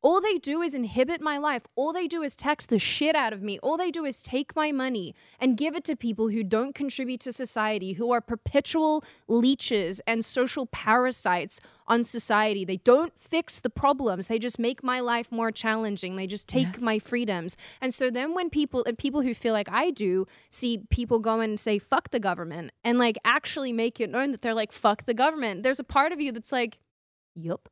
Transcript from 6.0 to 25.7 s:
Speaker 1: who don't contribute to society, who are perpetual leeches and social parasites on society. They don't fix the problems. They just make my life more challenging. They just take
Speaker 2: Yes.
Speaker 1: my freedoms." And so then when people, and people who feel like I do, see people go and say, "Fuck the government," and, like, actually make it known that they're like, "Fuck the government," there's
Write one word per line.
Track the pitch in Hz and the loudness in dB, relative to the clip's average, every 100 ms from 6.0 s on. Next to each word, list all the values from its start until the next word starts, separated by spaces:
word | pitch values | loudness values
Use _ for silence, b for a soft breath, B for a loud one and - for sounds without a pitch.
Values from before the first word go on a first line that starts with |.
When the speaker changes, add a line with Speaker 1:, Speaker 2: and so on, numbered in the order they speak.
| 233 214 226 | -4 0 0
Speaker 1:
who | 214 | 0
don't | 202 220 262 277 | 0 0 0 -4
contribute | 285 262 254 254 | -6 -4 -6 -6
to | 262 | -8
society, | 233 254 - 214 214 185 | -8 -6 -2 -2 -2 -4
who | 180 233 | -4 0
are | 240 | 0
perpetual | - 233 - 285 - 320 311 311 B B B | 0 -6 0 0 2 2 4 2 B B B
leeches | 233 247 269 - 220 175 190 - | 4 4 2 0 0 0 -4 -2
and | 226 | -2
social | 226 - 247 - 247 | 0 0 0 0 -6
parasites | - - 226 254 247 196 180 165 - b b b | -4 2 4 4 0 0 0 0 -6 b b b
on | 233 | 2
society. | 233 233 - 214 214 202 | 2 -2 2 4 2 0
They | 185 190 | -2 2
don't | - 254 339 _ | 8 8 6 _
fix | - 320 - - | -2 -2 0 -4
the | 240 | -4
problems. | - 269 277 254 185 190 | 2 2 4 0 -2 -2
They | 226 | -2
just | 240 233 | -2 -2
make | 233 247 | -2 -2
my | 262 254 | -2 -2
life | 247 233 233 | 0 -2 -2
more | 226 226 | -2 -2
challenging. | 220 226 220 220 202 185 190 | -2 -2 0 -2 -4 -6 -6
They | 190 | -6
just | 202 - | -8 -2
take | 254 185 | 0 0
Speaker 2:
Yes. | 190 | 0
Speaker 1:
my | 240 214 | -2 -2
freedoms." | - 240 233 185 165 - B B | -2 -2 0 -2 -4 -8 B B
And | 262 | -4
so | 247 254 | 0 -2
then | 247 285 349 | 0 -2 -2
when | 349 | -2
people, | 294 285 254 233 | 0 0 0 -2
and | 233 | -2
people | 277 285 | -2 0
who | 254 | 0
feel | 226 240 | 0 0
like | 220 202 | 0 0
I | 202 330 | 0 0
do, | 285 208 185 190 b b | 0 0 0 -2 b b
see | - 247 226 - | -2 0 -2 -2
people | - 240 233 | -2 2 0
go | 220 220 | 2 0
and | 220 214 | 0 -2
say, | - 208 | 0 -2
"Fuck | - 285 - | 2 -2 0
the | 262 | -2
government," | 196 175 165 170 170 _ | -2 -2 -6 -10 -12 _
and, | 233 240 | 0 4
like, | 240 220 - | 4 4 2
actually | 254 - - 269 | 2 0 -6 -4
make | 226 233 - | 0 -2 -2
it | 214 | -4
known | 233 277 | -2 -2
that | 254 | -2
they're | 240 | -2
like, | 226 214 | -2 -2
"Fuck | - 220 208 - | 2 2 2 -2
the | 233 | 2
government," | 269 311 240 185 | 2 2 -4 -2
there's | 240 | -2